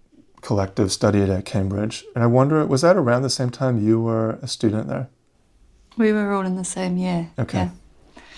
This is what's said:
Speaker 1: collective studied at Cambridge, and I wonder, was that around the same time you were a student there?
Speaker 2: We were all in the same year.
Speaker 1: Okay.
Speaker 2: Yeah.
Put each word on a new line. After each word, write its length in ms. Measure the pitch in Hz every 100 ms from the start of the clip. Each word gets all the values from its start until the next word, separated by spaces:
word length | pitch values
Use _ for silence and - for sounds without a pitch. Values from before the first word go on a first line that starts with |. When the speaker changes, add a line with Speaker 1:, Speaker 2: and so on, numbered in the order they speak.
| _ _ _ _
Speaker 1:
collective 520 | - 104 95 - 98
studied 360 | - 107 101 98
at 160 | 95
Cambridge, 600 | - 104 95 98 110 - -
and 80 | 123
I 40 | 117
wonder, 360 | 123 139 156
was 180 | 151 135
that 140 | 170 190
around 260 | 123 123
the 80 | 131
same 200 | - 127
time 340 | - 110 117
you 160 | 107 113
were 380 | 113 113 110 -
a 40 | 127
student 400 | - 113 107 139
there? 200 | 135 131 _ _ _ _ _ _ _ _ -
Speaker 2:
We 160 | 220
were 200 | 214 202
all 120 | 202 190
in 100 | 185
the 80 |
same 320 | 180 190 185 180
year. 320 | 185 170 165 -
Speaker 1:
Okay. 200 | - -
Speaker 2:
Yeah. 120 | - - - _ _ - -